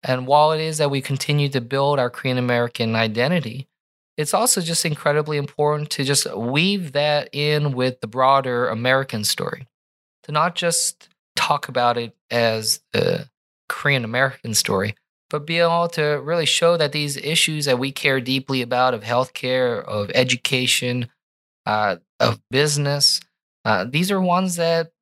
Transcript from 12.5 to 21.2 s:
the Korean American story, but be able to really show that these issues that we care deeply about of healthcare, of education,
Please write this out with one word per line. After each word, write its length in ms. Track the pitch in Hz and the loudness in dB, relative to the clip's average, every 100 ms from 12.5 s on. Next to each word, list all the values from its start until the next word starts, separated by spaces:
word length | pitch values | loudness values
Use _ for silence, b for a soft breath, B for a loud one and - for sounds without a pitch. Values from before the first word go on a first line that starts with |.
| 110 104 - _ | 0 -2 -4 _
the 380 | - - - - _ _ _ _ | 0 0 -2 -6 _ _ _ _
Korean 380 | - 143 135 113 | -4 0 0 0
American 480 | 120 135 - 120 | 0 0 -2 -2
story, 420 | 107 - 98 107 - _ _ _ | -2 0 0 -2 -6 _ _ _
but 160 | 151 147 | -8 -4
be 100 | 165 | 2
able 300 | 170 170 170 | 2 2 0
to 320 | 170 151 147 | 0 0 0
really 220 | 139 170 147 | -2 0 0
show 320 | - 170 170 | 4 4 4
that 140 | 147 | 2
these 260 | 151 147 139 | 0 -4 -4
issues 480 | 143 165 - 156 143 | -2 0 0 0 0
that 140 | 123 | 0
we 120 | 139 | 0
care 300 | 139 147 131 | 0 0 0
deeply 400 | 120 135 131 131 | 0 -2 0 -4
about 320 | 117 123 127 | 0 2 2
of 100 | 120 | 0
healthcare, 800 | 107 120 131 - 127 127 123 113 | 0 0 0 -4 -2 0 0 -2
of 280 | - 104 101 | -4 -4 0
education, 960 | 127 127 123 - 131 123 - 123 123 120 _ | 0 2 0 -2 -2 0 0 -2 -4 -6 _